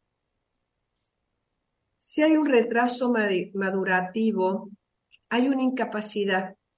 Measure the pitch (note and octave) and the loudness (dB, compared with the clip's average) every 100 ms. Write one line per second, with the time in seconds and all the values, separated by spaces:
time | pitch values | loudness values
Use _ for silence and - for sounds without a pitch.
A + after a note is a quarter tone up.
0 | _ _ _ _ _ _ _ _ _ _ | _ _ _ _ _ _ _ _ _ _
1 | _ _ _ _ _ _ _ _ _ - | _ _ _ _ _ _ _ _ _ -12
2 | - - D#4 D#4 C#4+ A#3+ A3+ A#3 B3 - | -6 2 4 4 4 2 2 2 0 0
3 | B3 A#3 G#3 F3+ G#3 G3 G3 F#3+ F#3 F#3 | 0 0 0 -2 -4 -4 -2 -2 0 0
4 | F3+ A3 A3 F#3+ F#3 G3+ - - _ _ | 0 -2 0 0 0 -2 -6 -20 _ _
5 | _ _ - A#3 C4+ C4 C4 B3+ A3+ G#3+ | _ _ -4 0 0 0 0 -2 -4 -4
6 | G#3 G#3 G3 F#3+ F#3+ - _ | -4 -2 0 0 -2 -10 _